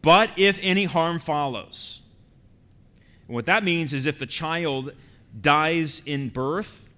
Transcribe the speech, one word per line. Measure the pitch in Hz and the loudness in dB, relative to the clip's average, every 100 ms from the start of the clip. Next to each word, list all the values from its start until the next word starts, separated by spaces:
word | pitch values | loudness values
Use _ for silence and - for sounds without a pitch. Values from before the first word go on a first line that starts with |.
"But | 156 180 220 - | 8 6 6 4
if | 196 190 | 2 2
any | 190 185 | 0 0
harm | 190 156 165 170 | 0 0 0 -2
follows." | - 147 143 113 - - - - _ _ _ _ _ _ _ _ _ _ _ _ - | -2 -2 -2 -6 -12 -14 -14 -16 _ _ _ _ _ _ _ _ _ _ _ _ -10
And | |
what | 120 135 | -6 0
that | 202 | 2
means | 196 170 160 | 2 -2 -2
is | 139 135 | -4 -4
if | 139 | -4
the | 127 | -10
child | - 156 165 165 135 135 - - - _ 110 | -8 -6 -4 -4 -4 -8 -14 -20 -20 _ -2
dies | 147 151 156 170 156 - | 4 4 4 0 -2 -6
in | - 143 135 | -6 -6 -6
birth | 127 131 170 214 - - | -4 -4 -4 -8 -16 -20